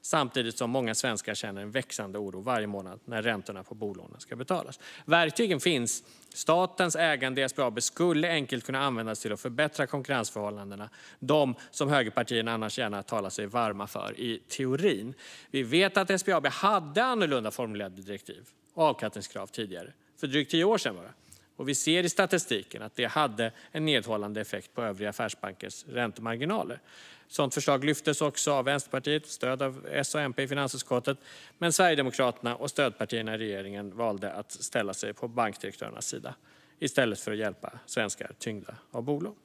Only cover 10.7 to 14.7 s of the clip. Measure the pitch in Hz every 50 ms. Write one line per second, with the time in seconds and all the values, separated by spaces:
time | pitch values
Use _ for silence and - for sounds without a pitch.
10.7 | 98 101 104 110 - - - - - _ - 127 147 151 143 131 120 - - -
11.7 | - - 151 139 151 139 123 110 - - 117 - 123 113 113 117 117 113 110 110
12.7 | - - 123 107 104 101 95 - 117 110 98 95 - - 107 98 101 120 117 110
13.7 | 101 98 101 101 - 101 95 101 104 - 123 120 113 - _ _ - - 135 127